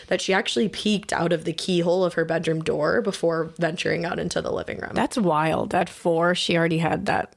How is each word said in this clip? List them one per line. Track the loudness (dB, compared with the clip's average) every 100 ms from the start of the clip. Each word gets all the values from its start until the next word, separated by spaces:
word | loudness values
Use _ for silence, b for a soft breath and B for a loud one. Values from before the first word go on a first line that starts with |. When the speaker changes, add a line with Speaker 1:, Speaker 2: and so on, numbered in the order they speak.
| B
Speaker 1:
that | -4
she | 2
actually | 0 0 0 0
peeked | 0 0 0 0
out | -2 0
of | 0 -2
the |
keyhole | -6 0 2 2 2
of | 2
her | 0 0
bedroom | 0 0 0
door | 0 0 2 2
before | 0 0 0 0 -2 -2
venturing | -2 0 -2 -2
out | -2 -4
into | -2 -2
the | -2
living | -4 -4 -8
room. | -6
Speaker 2:
That's | -2 -2 0
wild. | 2 4 2 2 0
At | -2 -2
four, | -2 0 2 2
she | 2 2 2
already | 2 2
had | 0 0 0
that, | -2 -2